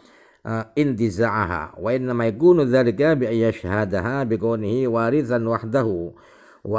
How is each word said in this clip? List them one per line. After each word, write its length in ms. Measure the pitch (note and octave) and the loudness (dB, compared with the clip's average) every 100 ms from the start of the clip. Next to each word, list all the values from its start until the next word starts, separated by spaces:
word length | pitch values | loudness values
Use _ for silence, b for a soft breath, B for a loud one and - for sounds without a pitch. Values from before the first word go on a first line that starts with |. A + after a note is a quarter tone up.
| b b b b | b b b b
eh, 200 | A2 A2+ A2 D3 | -8 -8 -4 -2
intiza'aha. 1000 | D3 A2 A2+ F2+ A2+ G#2+ F2+ F2 D#2 - | -2 0 -2 0 0 0 -2 -2 -8 -6
Wa 140 | G2+ | -4
inna 200 | B2+ B2+ | -2 -2
ma 120 | A#2+ A2+ | -2 -2
yakunu 360 | G#2+ F3 F3 | 2 4 4
dzalika 520 | C3 C3 A#2+ G2+ D3+ D3+ | 4 4 2 2 2 2
bi 120 | A#2 | 0
ayyashhadaha 960 | A2+ A2+ - F2+ G#2 G2+ F#2+ G#2 C#3 A#2+ | 2 0 0 -2 -2 0 -2 -2 -2 -2
bi 80 | A2 | -2
kaunihi 520 | A2+ A2+ G#2 A#2+ B2+ | 0 -2 -2 -2 0
warithan 560 | A2+ A#2 D3 A#2+ A#2+ | 0 2 0 0 -2
wahdahu 680 | A2+ A2+ A2+ C3 A2 F2+ E2+ b b b b b | 0 -2 0 0 0 -2 -6 b b b b b
wa 140 | G2+ | -4